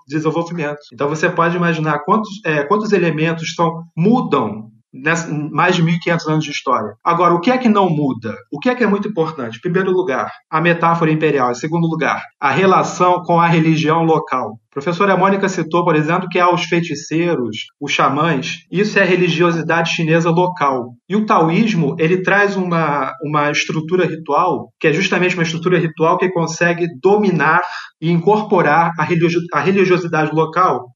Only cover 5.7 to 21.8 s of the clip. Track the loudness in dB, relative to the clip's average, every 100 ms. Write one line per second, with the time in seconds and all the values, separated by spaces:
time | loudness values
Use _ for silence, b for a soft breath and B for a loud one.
5.7 | 2 2 0 -2 -2 0 -2 -2 -6 -2
6.7 | -2 -2 -4 -2 2 2 2 2 2 2
7.7 | 4 2 0 -2 -4 -8 -12 -14 -6 -2
8.7 | 0 0 0 -2 -4 -4 -6 -10 -8 -4
9.7 | -2 0 0 -2 -4 -6 -10 _ -2 0
10.7 | 2 0 2 0 2 0 2 0 -2 -4
11.7 | -2 -2 -2 -2 -2 -6 _ -2 2 4
12.7 | 4 0 0 2 2 2 2 4 4 2
13.7 | 2 2 2 2 0 0 -6 -6 -10 _
14.7 | -8 -4 0 2 4 2 2 0 -2 -2
15.7 | 0 2 2 2 -2 -2 0 2 2 0
16.7 | -2 -2 -6 -4 -2 0 -2 -4 -8 -12
17.7 | _ -4 0 0 0 0 -2 -4 -10 -6
18.7 | -2 0 2 2 2 2 2 0 0 0
19.7 | -2 -2 -2 2 2 2 2 0 0 0
20.7 | 0 -6 -14 -4 -2 2 2 4 2 2
21.7 | 2